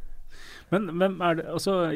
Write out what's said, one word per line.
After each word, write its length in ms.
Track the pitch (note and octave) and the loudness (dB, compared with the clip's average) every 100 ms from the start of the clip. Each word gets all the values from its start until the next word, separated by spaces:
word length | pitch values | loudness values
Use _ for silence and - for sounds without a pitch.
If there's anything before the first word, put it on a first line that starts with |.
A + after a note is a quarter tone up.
| - - - - - - - | -6 -6 -8 -10 -12 -16 -2
Men 160 | F3+ G3+ E3+ | 0 0 2
hvem 220 | F#3+ F#3 | 2 2
er 140 | F3 D#3+ | 2 2
det, 100 | D#3 | 0
altså, 440 | E3 G3 F#3+ E3 | -2 2 2 2